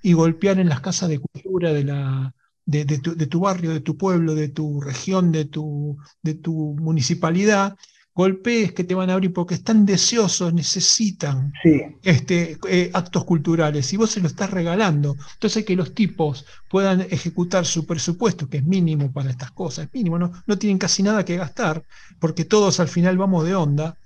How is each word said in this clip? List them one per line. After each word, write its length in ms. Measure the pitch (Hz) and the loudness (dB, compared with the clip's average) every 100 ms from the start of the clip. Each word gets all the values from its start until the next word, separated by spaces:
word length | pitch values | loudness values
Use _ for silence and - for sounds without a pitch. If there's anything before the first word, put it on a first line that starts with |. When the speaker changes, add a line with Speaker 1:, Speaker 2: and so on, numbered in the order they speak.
Speaker 1:
y 100 | 190 | 4
golpear 480 | 170 165 160 196 190 | 4 4 2 2 4
en 80 | 180 | 2
las 120 | 135 | 0
casas 280 | 190 175 180 | -2 -4 -2
de 100 | 147 | -4
cultura 540 | - 143 190 185 170 | -6 -12 -6 -2 0
de 100 | 147 | 0
la, 500 | 139 143 135 131 135 - _ _ | -2 -2 -2 -4 -4 -10 _ _
de, 200 | - 147 | -2 -2
de 140 | 143 147 | 0 -2
tu, 180 | - 165 | -4 -4
de 100 | 143 | -2
tu 140 | 170 | 0
barrio, 320 | 196 185 170 | 0 0 -2
de 80 | 156 | -4
tu 160 | - 151 | -4 -2
pueblo, 400 | 190 175 160 156 | 0 2 2 0
de 140 | 151 | -2
tu 300 | 127 151 143 | -4 -4 -4
región, 520 | 139 127 - 185 180 | -6 -8 -2 2 2
de 140 | 160 147 | 2 -2
tu, 520 | 151 151 147 147 147 - _ | -6 -8 -6 -8 -8 -14 _
de 120 | 160 | -6
tu 420 | 156 165 160 151 147 | -4 -4 -4 -4 -4
municipalidad. 960 | 160 160 127 170 165 175 208 202 196 196 - _ _ | -2 0 0 -2 0 2 4 4 2 -4 -20 _ _
Golpees 580 | - 190 190 233 233 196 | 2 2 2 0 0 0
que 100 | - | -2
te 120 | 180 | -2
van 160 | 185 185 | 0 0
a 20 | |
abrir 180 | 185 190 | 2 0
porque 180 | 180 175 | -2 -2
están 320 | 175 - 220 | -2 4 6
deseosos, 720 | 202 185 - 233 196 - 180 | 6 4 2 2 2 0 0
necesitan, 960 | 170 147 196 190 - 214 185 147 135 139 - | 0 0 0 2 4 2 -2 -4 -2 -2 2
Speaker 2:
Sí. 200 | 170 143 110 - | 4 4 0 -4
Speaker 1:
este, 540 | 190 139 - 175 165 151 190 | 2 2 4 0 0 -6 0
eh, 240 | 180 175 | 0 2
actos 320 | 180 175 180 - | -2 -2 -4 0
culturales 680 | 170 143 165 156 147 131 | 0 2 2 2 0 -2
y 60 | 196 | 0
vos 120 | 220 | 0
se 120 | 214 | 0
lo 40 | 165 | -2
estás 240 | - 190 | -2 -4
regalando. 680 | 190 170 180 208 147 143 139 - | -2 0 2 2 2 0 -4 -10
Entonces 320 | - 214 220 214 | -4 -2 -2 -2
que 100 | 185 | -2
los 160 | 156 | -2
tipos 540 | - 202 - 151 135 - - - | 0 -2 0 -2 -2 -12 -20 -2
puedan 320 | 190 196 185 | 0 2 2
ejecutar 640 | 185 180 170 160 175 190 170 | 0 -4 -4 -4 0 0 0
su 180 | 165 | -4
presupuesto, 640 | 143 165 - 170 220 180 139 | -4 -4 -4 0 0 -2 -6
que 100 | 147 | -2
es 60 | |
mínimo 480 | 143 190 170 151 143 | 0 2 2 0 -2
para 160 | 143 135 | -4 -6
estas 220 | 123 131 | -6 -10
cosas, 360 | - 175 - 156 | -8 -8 -8 -10
es 60 | |
mínimo, 260 | 262 185 170 | -4 -2 0
no, 140 | 175 175 - | -2 -6 -4
no 100 | 202 | -2
tienen 220 | 214 190 | 0 0
casi 240 | 190 - | 0 0
nada 240 | 196 214 180 | 0 0 -2
que 100 | 175 | -4
gastar, 480 | 160 - 208 160 - - - - | -6 -4 -2 -4 -10 -20 -20 -4
porque 280 | 160 160 165 | -4 -2 2
todos 340 | 214 202 - | 4 4 2
al 80 | 165 | 0
final 300 | 180 175 185 | 2 2 2
vamos 260 | 196 180 | 2 2
de 100 | 160 | 0
onda 440 | 190 151 143 160 - | 0 0 0 -2 -8